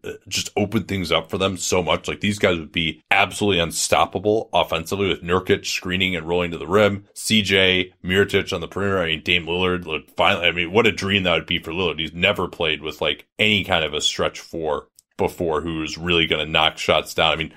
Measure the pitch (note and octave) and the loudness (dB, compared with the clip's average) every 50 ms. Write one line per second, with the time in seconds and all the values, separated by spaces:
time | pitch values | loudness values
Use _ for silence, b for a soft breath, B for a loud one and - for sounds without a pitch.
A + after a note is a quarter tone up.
0 | - - - - _ - - - - - - G2+ G#2 F#2+ G2+ A2 F2 - G2+ G2 | -12 -12 -12 -12 _ -8 -6 -6 -6 -4 -2 -2 -2 0 0 -2 -2 -2 -4 -4
1 | F2+ D#2 D#2+ E2 E2 - - F2+ F#2+ G2 G2 F2 - - G2+ F#2 F2 D#2 E2+ F2 | -2 0 0 0 0 -2 -4 -2 -2 -2 -2 -4 -2 0 0 2 2 2 0 -2
2 | - - D2+ - - G#2 G#2 G2+ - G2 F#2 E2 D#2 D2 - F2+ E2 D#2 - - | -2 -4 -6 -4 -2 -2 0 2 2 2 2 2 -2 -4 -4 -2 -2 -2 -4 -6
3 | _ - G2 G2 G#2 G2 F2+ - G#2+ G#2 F#2+ F2 E2+ E2 - - - - - D2 | _ 0 2 2 2 2 0 0 0 2 2 2 2 0 -2 -4 -2 2 2 4
4 | E2+ E2+ - G2+ G2 G#2+ G#2+ A2+ - - - F2 D#2 - E2+ E2 E2 - - G2 | 4 2 0 -2 0 0 0 0 0 0 0 0 0 0 0 -4 -4 -4 -2 0
5 | G2+ F#2 D#2+ D2+ E2+ E2+ F2 F#2 F2+ - G2 F#2 - - - - - F#2 F2+ F#2 | 0 0 0 -2 0 0 0 2 2 2 0 0 0 -2 -6 -6 -4 -4 -2 0
6 | F#2+ F#2 F#2 E2 D#2 D#2+ F2 F2 F2 E2+ E2 D2+ C#2+ D2+ F2+ G#2+ G#2+ G2+ G2+ G2+ | 0 0 -2 -2 -4 -2 -2 0 0 -2 -4 -6 -4 0 2 4 4 4 2 -2
7 | - _ _ - - - A2 A2 G2+ F#2+ G2 F#2+ F#2+ F#2 F#2 F#2 F2+ F#2 - _ | -8 _ _ -10 -2 0 2 2 2 4 4 4 6 6 4 2 0 -2 -6 _
8 | - F2+ F#2 G2 G2+ G2 - G2 F2+ - G2 F2 E2 D#2+ - F#2 G2 G2+ G2 F#2+ | -4 0 2 2 2 4 2 0 0 -2 -4 -6 -6 -6 -6 -4 -2 0 0 0
9 | E2+ E2 D#2+ D#2 - F#2 F2+ F2 D#2+ D#2+ F2 F2+ F#2 F2+ F2+ F2+ E2+ D#2+ D#2+ D2+ | 0 0 -2 -2 0 0 0 0 0 0 -2 0 2 2 0 0 -2 -4 -8 -8
10 | - - _ - F2 F2 G2 E2+ E2+ F2 E2 F2 F2 E2 F2+ A2 A#2+ G#2+ F2 - | -8 -6 _ 2 2 2 2 2 2 0 0 0 -2 0 2 2 4 2 2 0
11 | F#2+ F#2+ G2 G2+ F#2 F2+ E2+ E2 D#2 - F2+ D#2+ - E2 E2 F2+ F#2 E2+ D2+ D#2 | -2 0 0 2 2 2 0 0 0 -2 -4 -4 -4 -6 -4 -2 -2 -2 -2 -4
12 | D#2+ D2+ D#2+ E2+ F2+ G2 G2+ F#2 F2+ D#2+ - - F2 D#2+ D#2 D2 D2+ D#2 D2+ - | -6 -8 -4 0 0 0 2 0 -2 -4 -4 -4 -2 -2 -2 -2 -6 -8 -6 -4
13 | E2+ D#2 D2 - - _ _ - G#2+ A2 G#2 G2+ F2 F#2+ F#2 E2+ D#2 D2 D2+ D2 | -2 -2 -2 -4 -8 _ _ 0 2 2 2 2 2 2 0 0 0 0 -2 -2
14 | - - - - F2 D#2 - - - - - E2 D#2+ D#2 D2 C2+ - _ _ _ | -2 -2 -2 -2 -2 -4 -4 -8 -14 -12 -10 -6 -4 -2 -2 -4 -6 _ _ _
15 | _ _ _ - G2 E2 - - F2+ E2 D#2 D2+ D#2 E2+ D#2+ D#2+ D#2 D2+ D2+ D#2+ | _ _ _ -2 -2 -2 -2 -2 -2 -2 -2 -2 -2 -4 -4 -4 -6 -6 -8 -6
16 | E2 F2 F2 E2+ E2 D#2 E2 D#2 D2+ D#2 D#2+ D#2+ D#2+ D#2 - - - - F2 D#2 | -2 0 2 2 2 2 0 0 -2 0 2 2 2 2 0 0 0 2 2 2
17 | D2+ - - - E2 D#2+ D2 D#2 D#2 D2+ - | 0 -2 0 0 2 2 2 0 -4 -6 -10